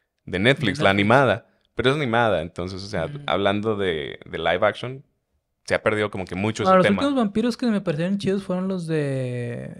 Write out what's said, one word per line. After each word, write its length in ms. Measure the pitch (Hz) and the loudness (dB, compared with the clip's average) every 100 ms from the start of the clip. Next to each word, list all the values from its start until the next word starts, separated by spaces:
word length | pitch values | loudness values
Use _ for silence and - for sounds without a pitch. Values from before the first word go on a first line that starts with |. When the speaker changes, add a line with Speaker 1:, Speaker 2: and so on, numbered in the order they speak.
| _ _ - | _ _ -6
Speaker 1:
de 140 | 90 | 0
Netflix, 380 | 110 139 113 90 | 2 2 0 2
Speaker 2:
De 60 | |
Speaker 1:
la 100 | 98 | 4
Speaker 2:
Netflix. 120 | 98 101 | 4 4
Speaker 1:
animada. 360 | 131 127 95 - _ _ | 4 4 0 -4 _ _
Pero 160 | - 127 | -2 0
es 40 | 147 | 0
animada, 460 | 131 113 117 87 | 0 2 2 0
entonces, 400 | 85 - 90 95 | -2 -8 -8 -8
o 40 | 98 | -8
sea, 180 | 98 80 | -6 -6
Speaker 2:
Ujú. 140 | 73 - | -6 -2
Speaker 1:
hablando 500 | 90 101 104 110 104 | 0 2 0 -2 -2
de, 420 | 95 80 65 - - | -2 -2 -6 -12 -10
de 120 | 82 | -4
live 280 | 82 90 104 | 0 2 2
action, 380 | - - 135 - _ _ _ _ _ - | 0 -10 -12 -18 _ _ _ _ _ -4
se 100 | 92 | 0
ha 80 | |
perdido 260 | 110 107 104 | 2 2 -2
como 140 | 101 90 | -4 -6
que 80 | 90 | -2
mucho 280 | 107 113 | -2 0
Speaker 2:
Bueno, 120 | 113 185 | 4 6
Speaker 1:
ese 20 | |
Speaker 2:
los 80 | 180 | 6
Speaker 1:
tema. 140 | 196 | 4
Speaker 2:
últimos 220 | 285 269 | 2 0
vampiros 340 | 208 220 240 233 | 0 0 -2 0
que 80 | 240 | 0
me 140 | 202 | 0
parecieron 360 | 190 151 175 202 | -2 -2 -2 -2
chidos 240 | 196 196 | 0 -2
fueron 240 | 190 180 190 | -2 -2 -2
los 200 | 185 160 | -4 -2
de, 880 | 160 143 135 127 123 120 120 131 | -2 0 -2 -4 -4 -6 -8 -10